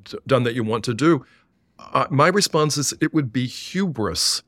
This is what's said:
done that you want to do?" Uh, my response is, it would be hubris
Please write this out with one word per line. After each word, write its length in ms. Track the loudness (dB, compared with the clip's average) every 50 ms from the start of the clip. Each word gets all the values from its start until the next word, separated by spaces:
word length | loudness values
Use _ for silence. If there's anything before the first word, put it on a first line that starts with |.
| -20 -16 -16 -10 -2 2
done 160 | 2 2 2
that 100 | 2 0
you 100 | -2 -2
want 200 | -2 -2 -2 -2
to 80 | -2 -2
do?" 320 | 2 4 4 4 2 0 _ _ _ _ _ _ _ _ _ _ -20 -10 -4 -2
Uh, 120 | -2 0 2
my 160 | 4 4 4 4
response 500 | 4 2 0 0 0 0 0 0 0 -2
is, 160 | -4 -4 -4 -2
it 100 | -2 0
would 220 | 0 0 -2 0 -2
be 140 | -4 -4 -4
hubris 960 | -6 -10 -12 -8 -4 -2 -2 -2 -2 -2 -4 -4 -2 -2 -2 -2 -2 -4 -6